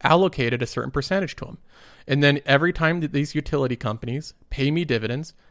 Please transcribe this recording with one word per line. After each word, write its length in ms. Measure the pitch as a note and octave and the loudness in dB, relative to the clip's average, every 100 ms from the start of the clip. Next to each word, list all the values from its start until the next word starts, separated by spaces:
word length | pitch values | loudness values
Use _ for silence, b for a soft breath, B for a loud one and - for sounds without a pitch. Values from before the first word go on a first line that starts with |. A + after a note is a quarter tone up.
allocated 580 | C#3+ E3+ F#3+ - A#2 A#2+ | 4 4 4 2 -2 -2
a 60 | - | -2
certain 240 | - C3 | -4 -4
percentage 460 | C#3+ C3 F#3+ F#3 - | -4 -2 -2 -2 -8
to 100 | - | -14
'em. 120 | - b b b b - | -14 b b b b -2
And 160 | C#3 | 4
then 180 | C#3+ C#3+ - | 4 4 4
every 260 | C#3 E3+ | 4 2
time 280 | F3+ D#3+ F3 | 0 0 0
that 120 | D3+ | -2
these 220 | C#3+ D3 | -2 -2
utility 420 | D#3 - D3 B2+ A#2+ | -4 -2 0 0 -2
companies 560 | A#2 A2 B2 C3+ - - - | -4 -6 -6 -8 -10 -18 -10
pay 220 | - C3+ | -2 0
me 160 | D#3+ D#3+ | 0 0
dividends, 480 | A#2 A2 B2 D#3+ - _ | -2 -2 -6 -8 -16 _